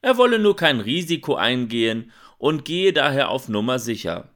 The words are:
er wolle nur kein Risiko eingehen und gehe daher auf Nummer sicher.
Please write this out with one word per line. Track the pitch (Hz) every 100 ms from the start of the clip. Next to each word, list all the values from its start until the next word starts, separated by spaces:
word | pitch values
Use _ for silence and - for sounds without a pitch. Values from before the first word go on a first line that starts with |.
er | 240 247
wolle | 247 233
nur | 208 202
kein | 165 131
Risiko | 104 156 165 165 - 131
eingehen | 104 127 123 117 113 113 113 - - _
und | 135 156 143
gehe | 170 190
daher | 151 143 135 135
auf | 131 131
Nummer | 104 113 127
sicher. | 117 107 85 87 -